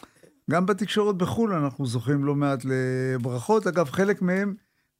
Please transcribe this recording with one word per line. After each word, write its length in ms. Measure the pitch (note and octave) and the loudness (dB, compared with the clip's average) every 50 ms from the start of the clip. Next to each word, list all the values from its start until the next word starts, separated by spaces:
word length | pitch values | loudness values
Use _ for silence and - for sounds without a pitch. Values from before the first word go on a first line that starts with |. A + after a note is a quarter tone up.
| - - _ _ - - _ _ _ - | -16 -18 _ _ -20 -20 _ _ _ 0
גם 160 | D3 F3 F#3 | 0 2 2
בתקשורת 500 | G3+ G3+ F#3+ G#3 - - G#3+ G#3 G#3 G3+ | 2 0 0 -2 -2 0 2 2 2 2
בחו"ל 360 | F3 F3+ - - A3+ A#3 G#3 | 0 0 0 0 0 0 2
אנחנו 340 | F#3 D#3 C#3+ C#3 B2 - C#3 | 2 0 0 -2 -2 -2 -4
זוכים 380 | A#2+ A#2 B2 A2+ C#3 D3 C#3+ C#3 | -2 -2 -2 0 0 0 2 2
לא 100 | D3 C#3+ | 2 2
מעט 240 | C#3+ C#3+ C#3 C3+ B2 C3+ | 2 2 0 0 0 -2
לברכות. 1040 | C3 C3 C3 B2+ B2+ B2+ B2+ C3 C3 C3 B2+ A#2+ C3 B2 A#2+ - - A3 A3 G3+ | -2 0 0 0 0 0 -2 -2 -2 -2 -2 -2 -4 -4 -2 0 2 2 2 2
אגב, 240 | F#3 D#3 F3+ D#3+ C3 | 0 0 0 0 0
חלק 320 | - F#3 G3 G3+ G3 - | 0 0 2 2 0 0
מהם 320 | F#3 F3+ F#3 G3 G3+ G3+ G3 - _ _ _ _ _ _ _ | 0 0 0 0 -2 -4 -6 -8 _ _ _ _ _ _ _